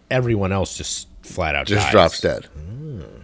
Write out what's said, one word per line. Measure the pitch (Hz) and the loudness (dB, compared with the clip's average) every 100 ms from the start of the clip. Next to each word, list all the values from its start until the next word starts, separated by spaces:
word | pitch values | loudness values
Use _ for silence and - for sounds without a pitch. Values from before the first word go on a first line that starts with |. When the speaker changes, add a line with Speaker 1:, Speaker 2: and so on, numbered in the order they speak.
| - | -2
Speaker 1:
everyone | 127 120 107 95 | 0 2 2 2
else | 98 90 - | 0 -2 -4
just | - - - - | -6 -8 -10 -18
flat | - - 80 71 | -10 -4 0 0
out | 69 | 0
Speaker 2:
Just | 107 73 | 2 4
Speaker 1:
dies. | |
Speaker 2:
drops | 104 82 - | 6 6 4
dead. | 87 58 - 73 | -2 -2 -8 -14
Speaker 1:
Ah, | 80 120 156 113 58 - | -12 -12 -10 -12 -12 -18